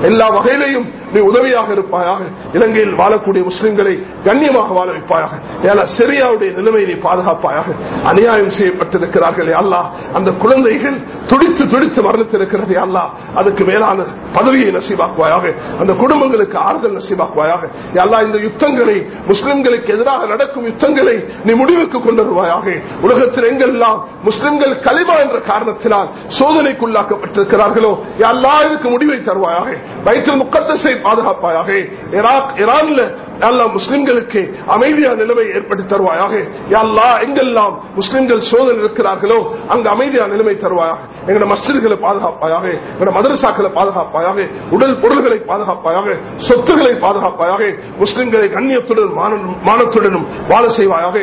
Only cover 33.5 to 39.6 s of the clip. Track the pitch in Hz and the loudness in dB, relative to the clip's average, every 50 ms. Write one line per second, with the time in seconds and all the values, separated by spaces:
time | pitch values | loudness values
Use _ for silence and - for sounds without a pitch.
33.5 | 247 254 277 277 190 196 - - 254 285 285 269 247 240 226 - - 208 185 156 | 2 2 0 0 0 -4 -4 -2 -2 0 2 2 0 0 0 -2 -4 -4 -4 -4
34.5 | - - - - 175 214 247 285 302 294 302 254 233 220 220 220 233 233 220 208 | -8 -12 -4 -2 0 2 2 2 2 2 2 2 2 0 0 0 2 0 0 0
35.5 | 185 196 202 - 202 196 190 185 202 190 190 185 160 165 190 202 220 208 165 - | -2 -6 -4 -4 -6 -6 -4 -2 -2 0 0 0 0 0 -2 0 -2 -4 -4 -6
36.5 | - - - - 196 220 220 220 214 214 226 247 240 220 220 254 277 277 262 262 | -10 -12 -4 0 2 2 2 2 2 4 4 4 4 2 0 0 0 0 0 2
37.5 | 240 226 196 175 - - - - - 190 196 - 254 262 269 240 240 220 - - | 2 2 0 0 -2 -6 -14 -10 -6 -6 -6 -2 0 0 2 2 2 0 0 2
38.5 | 226 233 262 254 233 220 208 214 - - 226 196 190 180 - 202 226 226 - - | 2 4 4 4 2 0 0 -2 -2 0 -2 -2 -2 -2 0 2 2 2 0 -2
39.5 | - - | -8 -10